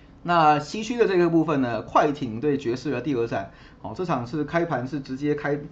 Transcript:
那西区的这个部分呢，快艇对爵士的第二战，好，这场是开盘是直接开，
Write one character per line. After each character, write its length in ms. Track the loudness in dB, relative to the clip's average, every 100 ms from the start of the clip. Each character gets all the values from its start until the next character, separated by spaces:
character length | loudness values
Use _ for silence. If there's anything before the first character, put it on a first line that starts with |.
| -20 -12
那 340 | 0 4 6 4
西 240 | 0 -8
区 160 | -4 2
的 80 | 4
这 100 | 4
个 140 | 4
部 140 | 4
分 180 | 2 2
呢， 180 | 0 -2
快 320 | 0 2 2
艇 280 | 0 -6 -2
对 180 | 0 0
爵 180 | 0 -4
士 140 | -2
的 100 | -4
第 140 | -2
二 120 | 0 0
战， 260 | -2 -6 -14 -20 -16
好， 140 | -12
这 100 | -6
场 220 | -2 -2 -2
是 180 | -4
开 220 | -2 0 0
盘 200 | -2 -4
是 120 | -8
直 180 | -8 -4
接 200 | -2 -2
开， 200 | -2 -4 -6